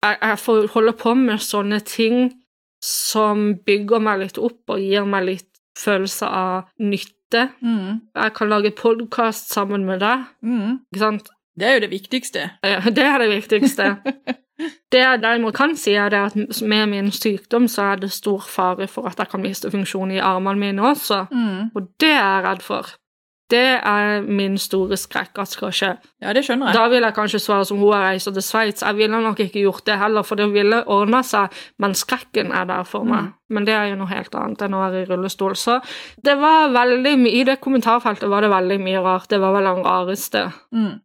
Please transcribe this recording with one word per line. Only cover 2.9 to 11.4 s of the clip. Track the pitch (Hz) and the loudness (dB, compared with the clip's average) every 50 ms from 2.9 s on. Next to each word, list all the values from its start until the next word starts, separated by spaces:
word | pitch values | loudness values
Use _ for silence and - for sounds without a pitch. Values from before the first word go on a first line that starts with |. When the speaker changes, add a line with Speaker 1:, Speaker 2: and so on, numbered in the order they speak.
| - - - - - 214 214 214 208 208 214 208 208 175 _ | -6 -4 -4 -4 0 0 0 2 2 0 0 0 -2 -2 _
Speaker 1:
bygger | - 202 208 208 202 226 233 220 | 0 0 0 2 0 0 0 2
meg | 214 208 190 | 0 -2 -2
litt | 190 185 - - | -4 -6 -6 -4
opp | - 233 233 _ _ - | -4 -4 -4 _ _ -8
og | 214 202 | -6 -4
gir | 196 196 196 208 202 | -2 0 0 0 0
meg | 202 202 196 185 | 0 0 0 0
litt | 180 185 185 - _ _ _ _ _ _ - | -2 -4 -6 -8 _ _ _ _ _ _ -8
følelse | - - 208 190 190 190 - - - | -2 0 0 0 0 -4 -4 -6 -6
av | - - 185 185 185 185 185 185 _ _ _ | -4 -2 -2 -2 -2 -4 -4 -6 _ _ _
nytte. | 226 208 202 190 - - _ _ _ _ - 233 240 262 - _ 254 | -4 -2 -2 -4 -6 -10 _ _ _ _ 0 0 0 0 -4 _ -4
Speaker 2:
Mm. | 233 233 214 190 185 208 226 - _ _ | -2 -2 -2 -2 -4 -6 -8 -8 _ _
Speaker 1:
Jeg | - - 220 214 | -2 -2 -2 -2
kan | - 226 208 | -2 -2 0
lage | 214 208 202 208 208 | 0 2 2 0 -2
podcast | - - 233 226 226 233 226 - - 233 226 220 - - - - | 0 2 2 2 2 -2 -8 -2 -2 0 0 -2 -4 -10 -6 -4
sammen | - 202 196 202 202 196 | -4 -2 -2 -2 -2 -2
med | 185 190 185 | -2 -2 0
deg, | 202 208 240 262 254 247 _ _ - | 0 0 0 0 -2 -10 _ _ -6
Speaker 2:
Mm. | 226 247 240 196 214 247 262 _ _ - | -4 -2 -2 -2 -2 -4 -6 _ _ -6
Speaker 1:
ikke | 190 | -2
sant? | 214 214 214 208 - - _ _ | -2 -2 -2 -4 -8 -12 _ _